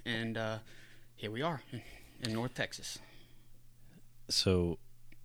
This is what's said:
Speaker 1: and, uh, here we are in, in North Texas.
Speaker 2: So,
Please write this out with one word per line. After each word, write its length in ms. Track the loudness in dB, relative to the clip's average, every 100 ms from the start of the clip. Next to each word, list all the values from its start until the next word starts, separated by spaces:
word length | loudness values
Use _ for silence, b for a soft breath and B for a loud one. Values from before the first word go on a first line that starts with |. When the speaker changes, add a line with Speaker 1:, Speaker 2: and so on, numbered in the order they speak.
| 0
Speaker 1:
and, 320 | 2 2 2
uh, 200 | 2 0 B B B B B -4
here 140 | -2
we 100 | 2
are 200 | 2 2 -2
in, 100 | -8 B B B B
in 100 | 0
North 200 | 2 2
Texas. 440 | 2 0 0 -6 -6 b b b b b b -14 -16 -16 -16 -16 -12 2
Speaker 2:
So, 480 | 6 8 8 8 2 -4 -12 -12 -10